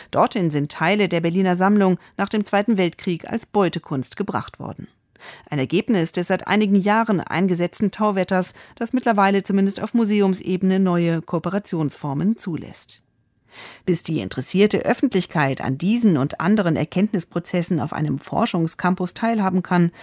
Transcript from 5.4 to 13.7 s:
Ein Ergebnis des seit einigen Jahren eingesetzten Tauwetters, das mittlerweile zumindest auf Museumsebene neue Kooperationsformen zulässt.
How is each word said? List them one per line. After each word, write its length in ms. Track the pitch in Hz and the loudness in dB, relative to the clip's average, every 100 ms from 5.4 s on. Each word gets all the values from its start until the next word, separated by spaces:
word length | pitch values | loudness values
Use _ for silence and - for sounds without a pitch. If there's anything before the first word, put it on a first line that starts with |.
| - | -8
Ein 100 | 147 | -4
Ergebnis 520 | 131 170 - 208 165 | 0 0 2 0 0
des 160 | - 175 | -2 -2
seit 200 | 185 - | -2 0
einigen 280 | 208 208 196 | 0 2 2
Jahren 440 | 190 214 226 190 | 4 2 2 0
eingesetzten 720 | - 151 190 175 175 - 202 | -2 -2 0 0 -2 -2 -2
Tauwetters, 640 | - 214 196 180 185 185 - - - | 0 0 0 0 0 -2 -6 -18 -10
das 180 | 226 | -4
mittlerweile 500 | 254 240 208 196 196 | 0 2 4 4 2
zumindest 380 | 190 196 196 196 | 2 2 2 0
auf 120 | - | -2
Museumsebene 880 | 233 220 208 196 185 - 185 185 190 | 0 2 4 4 2 -2 0 2 2
neue 420 | 190 175 170 165 | 2 2 2 0
Kooperationsformen 1160 | - 165 170 190 - 170 151 - 147 139 175 226 | -2 -4 -4 -4 -4 -4 -4 -4 -6 -2 0 -2
zulässt. 680 | - 156 - - - - _ _ _ _ _ - - | -4 -8 -8 -16 -18 -20 _ _ _ _ _ -20 -20